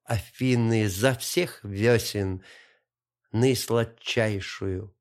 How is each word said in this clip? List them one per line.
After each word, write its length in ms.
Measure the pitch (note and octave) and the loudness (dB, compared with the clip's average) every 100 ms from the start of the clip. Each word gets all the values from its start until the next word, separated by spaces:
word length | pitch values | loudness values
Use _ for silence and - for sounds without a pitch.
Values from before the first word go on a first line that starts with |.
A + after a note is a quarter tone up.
Афины 840 | - A2+ - - B2+ A#2+ A2+ A2+ G#2+ | -6 -6 -6 -4 0 2 2 2 0
за 260 | F#2 C3 | 0 0
всех 480 | B2 - F3 F3 - | 0 -4 -2 -4 -6
вёсен 800 | G#2 G2 A2+ A#2 - G#2 F#2+ F#2 - - - _ _ _ _ _ _ | -10 0 4 4 2 -4 -4 -4 -10 -20 -20 _ _ _ _ _ _
наисладчайшую. 1600 | A2 C3 B2 - A#2 A2+ - - A#2+ A2 G2 - - G2 F#2 G2 _ | 2 2 2 0 0 0 -6 -4 0 0 0 -6 -8 -6 -6 -8 _